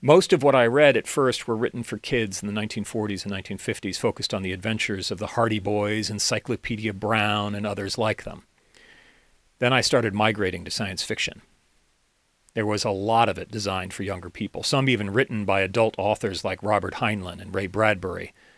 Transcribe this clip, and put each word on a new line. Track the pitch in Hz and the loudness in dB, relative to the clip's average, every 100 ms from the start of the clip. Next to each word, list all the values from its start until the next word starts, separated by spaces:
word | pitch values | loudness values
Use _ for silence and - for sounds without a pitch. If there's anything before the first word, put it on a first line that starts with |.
Most | 131 165 185 | 8 6 8
of | 170 | 4
what | 139 | 6
I | 131 120 | 6 6
read | 127 147 120 | 6 6 6
at | - | 0
first | - 131 117 - | 0 2 0 -2
were | 110 | 0
written | 117 123 | 0 -4
for | 117 110 | -8 -8
kids | - 127 110 95 | -2 -2 -2 -4
in | 104 | -6
the | |
nineteen | 104 107 - | -4 -4 -6
forties | 101 117 107 98 | -6 -4 -4 -4
and | - | -6
nineteen | 98 95 101 | -8 -8 -8
fifties, | - 110 101 90 | -6 -6 -6 -2
focused | 117 - - 104 | -2 -2 -4 -4
on | |
the | 95 | -4
adventures | 92 98 110 - 98 95 | -4 -4 -2 -2 -4 -4
of | 92 | -6
the | 104 | -6
Hardy | - 113 110 | 0 0 0
Boys, | 98 104 104 107 101 | 0 -2 0 -2 -4
Encyclopedia | 104 - 113 - 113 - 113 107 | -2 -2 -2 -2 -6 -4 -6 -4
Brown, | 98 104 110 104 104 104 104 | -4 2 2 4 2 -2 -4
and | 104 | -4
others | 101 98 - | -4 -6 -2
like | 110 104 | -2 -2
them. | - 80 - _ _ _ - - _ _ _ _ _ _ | -6 -14 -20 _ _ _ -20 -20 _ _ _ _ _ _
Then | 123 | 2
I | 127 | 4
started | 117 127 113 | 4 2 2
migrating | 101 107 107 95 90 85 | 2 2 4 0 -2 -8
to | |
science | - 101 92 | -6 -6 -6
fiction. | - 107 - - _ _ _ _ _ _ _ _ _ _ _ | -6 -4 -6 -8 _ _ _ _ _ _ _ _ _ _ _
There | - 107 | -4 -2
was | 104 | 0
a | 113 | 0
lot | 98 101 113 113 | -2 2 4 4
of | 90 | 2
it | - | -6
designed | 110 101 95 92 | -6 -4 -4 -6
for | - | -8
younger | 98 95 87 | -6 -6 -8
people, | - 98 85 | -8 -8 -6
some | - 143 135 | -2 2 2
even | 120 101 | 2 2
written | 101 135 110 | 0 0 -2
by | 101 98 | 0 0
adult | 95 98 113 - | 2 2 2 2
authors | 98 107 110 90 - | 0 0 -2 -4 -6
like | 92 | -6
Robert | 101 104 95 - | 0 0 0 -4
Heinlein | 110 104 92 87 | -2 -2 -6 -12
and | 92 92 | -6 -4
Ray | 98 | -4
Bradbury, | 98 110 101 92 85 - _ _ | 2 2 2 -2 -8 -12 _ _